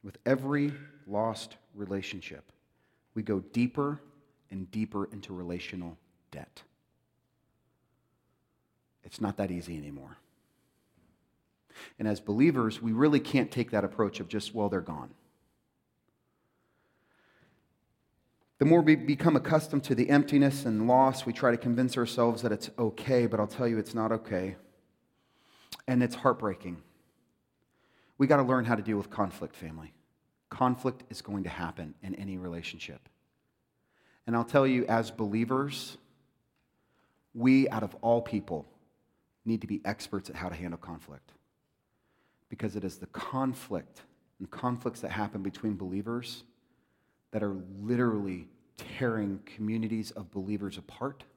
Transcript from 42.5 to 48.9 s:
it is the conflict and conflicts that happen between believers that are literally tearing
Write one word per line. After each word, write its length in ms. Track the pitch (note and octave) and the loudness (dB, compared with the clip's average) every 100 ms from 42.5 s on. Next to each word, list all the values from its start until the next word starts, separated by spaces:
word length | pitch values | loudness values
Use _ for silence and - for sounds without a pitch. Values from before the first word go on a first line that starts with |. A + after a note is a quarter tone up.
| - G#2+ | -6 -4
it 80 | G2+ | -4
is 160 | F#2+ - | -6 -8
the 80 | - | -16
conflict 960 | - - C3 C3 B2 - F#2+ - - - _ _ _ | -12 -6 -2 -2 -4 -6 -8 -8 -20 -20 _ _ _
and 100 | F#2+ | -14
conflicts 500 | - B2 A#2+ B2 - | -6 -4 -4 -6 -8
that 100 | - | -8
happen 320 | F#2+ G2+ G#2 | -4 -4 -4
between 320 | F#2+ - A2 G2 | -8 -6 -6 -4
believers 680 | F#2 F#2+ G#2 A#2+ A#2+ - - _ _ _ _ _ _ _ _ | -6 -6 -4 -6 -8 -16 -18 _ _ _ _ _ _ _ _
that 120 | A2 | -4
are 140 | G2+ F#2+ F2+ G2 | -2 -4 -10 -10
literally 640 | G#2 A#2+ B2 G#2+ G2 F2+ E2 _ _ - | -2 2 2 2 -2 -6 -10 _ _ -18
tearing 600 | - | -14